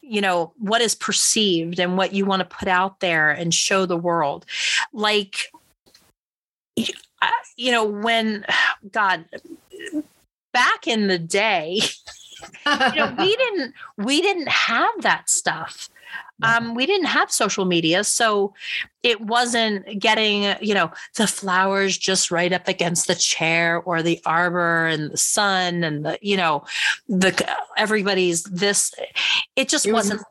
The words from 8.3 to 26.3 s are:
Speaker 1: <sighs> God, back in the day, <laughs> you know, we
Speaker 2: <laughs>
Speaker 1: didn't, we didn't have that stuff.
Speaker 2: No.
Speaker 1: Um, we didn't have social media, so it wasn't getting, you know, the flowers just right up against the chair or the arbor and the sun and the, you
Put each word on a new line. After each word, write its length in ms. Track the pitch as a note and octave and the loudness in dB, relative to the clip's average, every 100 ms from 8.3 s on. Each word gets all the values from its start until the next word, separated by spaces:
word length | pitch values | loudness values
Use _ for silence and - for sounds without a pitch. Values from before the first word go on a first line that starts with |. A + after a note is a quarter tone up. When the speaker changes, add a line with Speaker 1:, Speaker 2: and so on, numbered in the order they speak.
| G#3 - - - | -4 -2 0 0
Speaker 1:
<sighs> 240 | - G3+ | -2 -6
God, 320 | A3+ G3 F3 E3 - - E4 _ F#4+ - D4+ - _ _ _ _ | -2 0 0 -4 -20 -18 -20 _ -18 -8 -8 -8 _ _ _ _
back 340 | B3 C4 A4 - | 2 2 0 -2
in 220 | A3+ G3+ | 0 2
the 100 | F#3 | 0
day, 600 | E3 G3 A3 F#3+ D#3 F#3 - - - - - | 0 0 2 0 -2 -2 -2 -4 -18 -20 -20
<laughs> 400 | - - - - | -20 -20 -8 -2
you 280 | D4 C4 D4+ | 2 2 2
know, 180 | C#4+ B3+ | -2 0
we 180 | F#4+ A#4 | 0 2
Speaker 2:
<laughs> 0 | |
Speaker 1:
didn't, 380 | B4+ G4 B3+ - - - | 0 -2 -6 -10 -20 -8
we 240 | G#3 C#4+ | 0 2
didn't 280 | F4+ F#4 C4+ | 2 0 0
have 420 | - - A#3 F4+ A4+ | 0 0 2 0 0
that 260 | A3+ D#3+ - | 0 0 0
stuff. 600 | - - D#3+ D#3+ - - - - - - _ | -2 0 -4 -8 -14 -18 -20 -18 -16 -16 _
Speaker 2:
No. 100 | A3+ | 0
Speaker 1:
Um, 260 | A#3 A#3 | 0 0
we 100 | A#3 | -2
didn't 220 | - G4+ D#4+ | 0 0 2
have 240 | A#3+ G4 | 0 0
social 340 | - A3 - | 0 0 0
media, 400 | F#3 F3 E3 F3 | 0 2 2 2
so 480 | G#3+ - A3+ G#3 G3 - - - - _ | 0 2 2 2 0 -4 -8 -8 -8 _
it 180 | A#3+ G#3+ | 0 0
wasn't 800 | G#3+ A#3 B3 A#3 A3 G#3 F#3+ G3+ | 0 0 2 2 0 -2 -6 -2
getting, 560 | A3 A3 G#3+ G#3 G3+ G3 | 2 4 2 2 0 -2
you 140 | G#3+ | 0
know, 160 | G3+ E3 - - - | 0 0 -4 -14 -2
the 100 | G#3+ | -2
flowers 680 | - G3 F3+ F#3+ G3 G3 F#3 | 0 0 2 2 2 0 -2
just 340 | - F#3+ - | 0 0 0
right 220 | E3+ F3 | 0 0
up 160 | F3+ F3 | 0 -2
against 380 | F#3+ E3+ E3 - | -2 -2 -2 0
the 80 | |
chair 680 | F3+ - - D#3+ E3 E3+ E3+ | 0 0 0 0 2 2 0
or 220 | F3+ E3+ | -2 -2
the 180 | E3 E3 - | 0 -2 0
arbor 600 | D#3+ F3 F3 E3+ E3 E3 | 0 2 0 2 2 0
and 240 | D#3 D3+ | 0 -4
the 60 | C#3+ | -2
sun 680 | - - G3+ F#3+ F3+ F3 | -2 0 2 2 0 0
and 200 | E3 D3 | -2 -2
the, 140 | D3+ - | -4 -6
you 160 | G3+ | -2